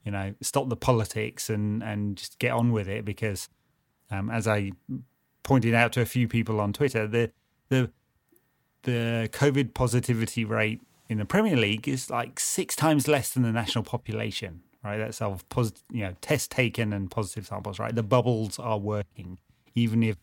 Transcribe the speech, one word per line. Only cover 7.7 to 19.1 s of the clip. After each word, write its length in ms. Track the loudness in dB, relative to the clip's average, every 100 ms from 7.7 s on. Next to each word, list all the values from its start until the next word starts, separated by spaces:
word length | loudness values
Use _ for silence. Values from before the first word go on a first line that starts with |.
| 2 2 _ _ _ _ _ _ _ _ _
the 440 | -2 0 0 0 -2
covid 440 | 2 2 4 0
positivity 680 | 0 0 0 0 0 0 -2
rate 360 | -2 0 0 -2 -12 _ _
in 80 | -4
the 80 | 2
Premier 280 | 2 4
League 320 | 4 2 0 -2
is, 220 | -4 -4
like, 320 | -4 -6 -4
six 340 | -4 -2 -4
times 340 | 0 4 4 4
less 200 | 2 2
than 140 | 0
the 100 | 2
national 320 | 2 0 -2
population, 800 | -4 -6 -6 -6 -4 -6 -10 -12 _ _
right? 140 | -8 -6
That's 240 | -6 -4
of 260 | -4 -6 -6
posit-, 320 | -2 -2 -2 _
you 100 | -6
know, 120 | -6 -8
test 280 | -2 0 0
taken 440 | 0 0 2 -2
and 160 | -2 -4
positive 360 | -4 -4 -6 -10
samples, 320 | -8 -8 -6
right? 160 | -4
The 80 | -2
bubbles 560 | 4 4 4 0 -2 -4
are 200 | -4 -2
working, 600 | -2 -4 -4